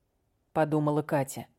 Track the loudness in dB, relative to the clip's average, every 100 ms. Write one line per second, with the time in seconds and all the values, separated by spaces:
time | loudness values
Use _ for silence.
0 | _ _ _ _ _ 0 2 2 2 0
1 | 0 -2 -2 -8 -16